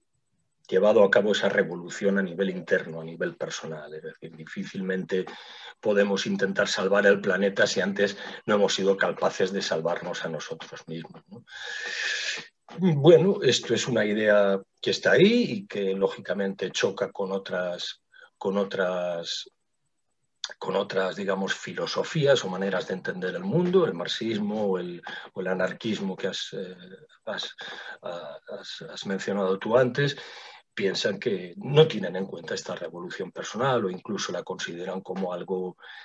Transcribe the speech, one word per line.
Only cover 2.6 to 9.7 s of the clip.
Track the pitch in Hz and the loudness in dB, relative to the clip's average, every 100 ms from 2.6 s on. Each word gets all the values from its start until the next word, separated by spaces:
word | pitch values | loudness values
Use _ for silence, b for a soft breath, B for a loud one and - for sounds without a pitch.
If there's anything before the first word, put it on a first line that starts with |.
| - 92 85 80 | 0 0 0 -10
a | |
nivel | 80 82 90 85 | -10 -6 -6 -6
personal. | 80 - 80 78 76 | -8 -8 -10 -10 -12
Es | 78 | -12
decir, | 78 - 82 80 | -14 -14 -16 -16
difícilmente | 78 101 95 95 92 95 85 95 90 B B B B - | -12 -10 -8 -6 -2 -2 0 -2 -2 B B B B -4
podemos | 107 101 101 98 - | 2 4 4 2 0
intentar | 98 98 98 101 | 0 0 2 0
salvar | - 95 101 101 | 0 4 6 6
el | 101 | 6
planeta | 104 92 101 98 104 | 4 2 2 4 2
si | 101 | 2
antes | 95 101 101 B B B - | 0 2 0 B B B 0
no | 104 | 4
hemos | 95 | 4
sido | - 95 95 | 4 2 4
capaces | 87 82 92 - 92 | 0 0 0 2 0
de | 98 | 0
salvarnos | - | -2